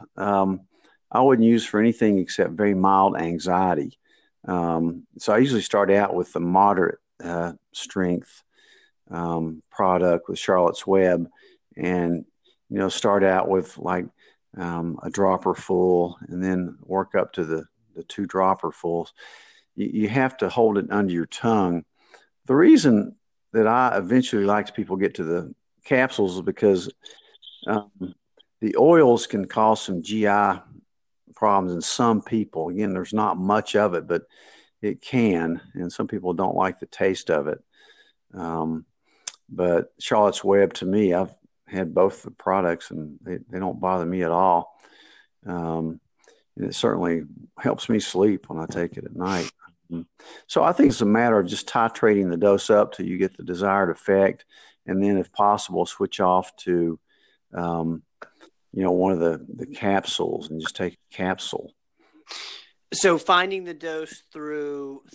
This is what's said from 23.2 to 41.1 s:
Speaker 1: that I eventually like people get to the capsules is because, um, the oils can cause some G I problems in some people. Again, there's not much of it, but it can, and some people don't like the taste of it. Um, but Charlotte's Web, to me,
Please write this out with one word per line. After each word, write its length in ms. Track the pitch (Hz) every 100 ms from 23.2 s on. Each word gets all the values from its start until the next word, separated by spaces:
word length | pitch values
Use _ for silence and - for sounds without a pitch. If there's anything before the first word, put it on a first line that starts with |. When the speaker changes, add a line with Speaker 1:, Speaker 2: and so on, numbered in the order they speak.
| _ _ _
Speaker 1:
that 140 | 110 110
I 300 | 120 127 101
eventually 480 | 90 127 123 107
like 300 | 101 104 104
people 220 | - 92 95
get 180 | 95
to 100 | -
the 300 | 80 87 80 - _ _
capsules 500 | - 131 127 - 98
is 80 | 92
because, 500 | 87 - 104 95 98 - - - _ _ - - -
um, 240 | 107 101 101 90 - _ _ _ _
the 160 | 107 -
oils 500 | 143 170 131 113 -
can 200 | 107 92
cause 340 | 113 110 107
some 220 | - 90
G 240 | 82 107 104
I 340 | 101 101 92 - - _ _ _ _ _
problems 380 | - 107 98 92
in 80 | 87
some 400 | - - 117 110
people. 480 | - 113 104 - 156
Again, 240 | 92 101
there's 220 | 92 90
not 240 | 107 107 85
much 380 | 95 107 - 104
of 180 | 104
it, 120 | 85 78
but 160 | 85 - _ - - _ _
it 180 | 104 -
can, 600 | - 127 110 85 82 82 -
and 180 | 92 87
some 160 | - 95
people 260 | 101 90
don't 220 | 85 95 85
like 240 | 92 -
the 60 | -
taste 440 | - 98 92 -
of 160 | 78 73
it. 160 | - _ _ _ _ _ _ _
Um, 500 | 92 85 82 80 80 - _ _ _ - - _
but 440 | 90 90 85 - _
Charlotte's 420 | - 110 104 -
Web, 320 | 98 98 98
to 100 | -
me, 300 | 92 104 101